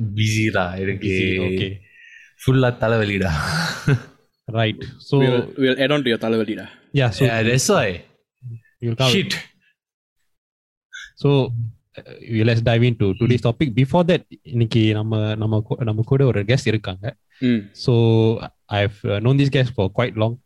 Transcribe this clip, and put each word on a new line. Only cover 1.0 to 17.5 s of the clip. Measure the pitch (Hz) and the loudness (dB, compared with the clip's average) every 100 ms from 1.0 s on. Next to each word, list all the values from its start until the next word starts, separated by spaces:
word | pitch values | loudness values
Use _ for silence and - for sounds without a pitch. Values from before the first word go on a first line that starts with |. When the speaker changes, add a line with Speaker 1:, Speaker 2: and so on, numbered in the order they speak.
| 95 | -2
Speaker 2:
Busy, | 92 95 92 | 0 0 -2
okay. | 92 95 95 98 - - - - - _ | -2 -2 -4 -8 -18 -20 -20 -20 -20 _
Speaker 1:
ஃபுல்லா | - 131 123 120 | 0 2 2 0
தலைவலிடா. | 110 113 104 98 92 76 71 80 160 - - 127 - _ _ _ - | 0 0 0 0 -2 -2 -2 -4 -6 -4 -2 -2 -4 _ _ _ -8
Speaker 2:
Right. | 113 110 - 104 - | -2 -2 -4 -12 -18
So | - 139 | -2 2
Speaker 3:
We'll, | 131 123 - - | 2 2 -2 -2
we'll | 131 131 | 0 2
add | 135 | 0
on | 147 | 0
to | 123 | 0
your | 110 | -2
தலைவலிடா. | 113 113 107 98 92 - _ | 0 -2 -2 -6 -12 -20 _
Speaker 2:
Yeah, | 139 123 | 0 0
so | - | 2
Speaker 1:
Yeah, | 127 113 | 0 2
that's | 110 127 - | 0 0 2
why. | 190 110 87 - _ _ _ 123 117 _ _ | 0 0 -4 -14 _ _ _ -18 -18 _ _
Speaker 2:
you'll | 120 113 | -6 0
come. | 131 | 2
Speaker 1:
Shit. | 190 151 - - _ _ _ _ _ _ _ _ _ _ _ _ _ _ - - | 2 -2 -8 -12 _ _ _ _ _ _ _ _ _ _ _ _ _ _ -20 -20
Speaker 2:
So, | _ 143 139 131 117 117 - _ | _ 2 2 2 -4 -8 -10 _
uh, | - - - - 113 | -20 -20 -20 -4 0
let's | 110 117 | 2 2
dive | 117 117 123 | 2 4 2
into | 117 101 | 2 0
today's | 95 113 123 120 | 2 2 2 0
topic. | 117 151 | 0 -2
Before | 107 135 175 | 0 2 2
that, | 175 156 - - | 2 0 -2 -20
இன்னைக்கு | - 120 113 117 110 | -6 -2 2 2 2
நம்ம, | 107 110 107 107 107 | 2 -2 -2 -2 -2
நம்ம | 110 110 - | 0 -2 -2
கூ-, | - | -4
நம்ம | 113 107 113 | -4 -2 0
கூட | 135 135 | 2 2
ஒரு | 101 | 2
கெஸ்ட் | 101 127 - | 0 0 0
இருக்காங்க. | 107 98 92 110 - _ _ | -2 -4 -10 -12 -14 _ _
Speaker 3:
ம். | 127 | 0